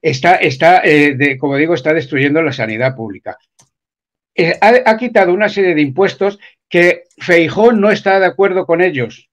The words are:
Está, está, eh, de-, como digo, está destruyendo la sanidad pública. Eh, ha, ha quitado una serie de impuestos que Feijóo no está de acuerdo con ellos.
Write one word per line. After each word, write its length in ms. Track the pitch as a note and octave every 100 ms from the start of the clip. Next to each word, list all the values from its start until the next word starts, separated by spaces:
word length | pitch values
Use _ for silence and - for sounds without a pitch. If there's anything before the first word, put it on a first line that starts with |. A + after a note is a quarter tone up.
Está, 320 | D#3+ C3 F3 F3+
está, 460 | E3 C3+ D#3+ F3+
eh, 320 | F3 D3+ D3 C3+
de-, 220 | C#3+ C3
como 180 | C#3+ C#3
digo, 160 | D#3+
está 220 | E3+ D#3 D#3+
destruyendo 480 | D3+ D3 C#3 D3+
la 80 | D#3+
sanidad 420 | C3 A2 A2 C3 B2+
pública. 420 | A2+ F#2 - - _ _ _ _ _ _ _ _ _ -
Eh, 200 | E3 -
ha, 120 | G3+ B3 A#3
ha 120 | A3
quitado 360 | B3 A3 F#3+
una 160 | F3+ G#3
serie 240 | G#3 F#3
de 80 | D#3+
impuestos 560 | D3 C3 G3+ - G3 G3+ - _ _
que 340 | F3 F3 E3+ _ _
Feijóo 540 | - E3+ E3 - A3
no 160 | A3+ G3+
está 300 | G3+ - G3
de 80 | F#3
acuerdo 400 | F3+ G3 F3+ F#3
con 140 | E3
ellos. 480 | F3+ D3 A#2 - _